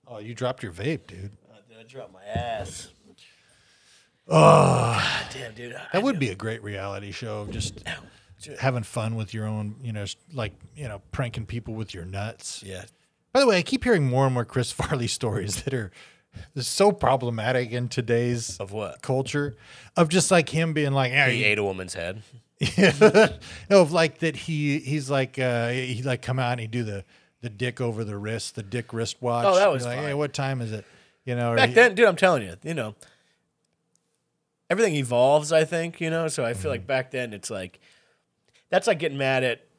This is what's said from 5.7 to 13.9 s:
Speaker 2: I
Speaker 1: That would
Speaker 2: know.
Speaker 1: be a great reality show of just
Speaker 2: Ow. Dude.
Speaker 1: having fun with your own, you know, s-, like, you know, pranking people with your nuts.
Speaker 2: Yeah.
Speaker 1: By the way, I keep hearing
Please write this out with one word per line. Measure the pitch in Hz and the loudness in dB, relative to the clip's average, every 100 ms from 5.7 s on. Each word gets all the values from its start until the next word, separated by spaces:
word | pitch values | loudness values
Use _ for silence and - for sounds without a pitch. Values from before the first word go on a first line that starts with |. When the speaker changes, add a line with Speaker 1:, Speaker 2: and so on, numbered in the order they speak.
| 120 | -12
Speaker 2:
I | - | -4
Speaker 1:
That | 180 | 0
would | 254 208 | 0 0
Speaker 2:
know. | |
Speaker 1:
be | 131 | -2
a | 95 | -2
great | 113 113 | -6 -6
reality | 104 101 98 98 101 | -8 -6 -6 -8 -10
show | 92 117 104 | -12 -8 -8
of | 104 | -8
just | 107 107 - - | -8 -8 -8 -12
Speaker 2:
Ow. | - - - _ - | -14 -14 -20 _ -20
Dude. | - 208 | -18 -2
Speaker 1:
having | 131 123 | -2 -2
fun | 107 - 110 113 | -6 -6 -4 -4
with | 107 | -6
your | 113 107 | -8 -6
own, | 107 104 117 | -6 -8 -10
you | 127 | -10
know, | 107 | -8
s-, | 98 - _ | -10 -12 _
like, | 143 110 - - 147 | -8 -8 -10 -20 -14
you | 139 | -12
know, | 101 _ | -12 _
pranking | - 123 117 107 | -6 -6 -6 -8
people | 117 117 | -10 -8
with | 110 107 | -10 -10
your | 92 85 | -10 -10
nuts. | 95 104 113 - - 95 | -8 -8 -10 -14 -14 -12
Speaker 2:
Yeah. | 92 - _ _ _ _ | -14 -16 _ _ _ _
Speaker 1:
By | 262 | 2
the | 269 | 4
way, | 185 | 4
I | |
keep | - 262 | 2 -2
hearing | 247 | 2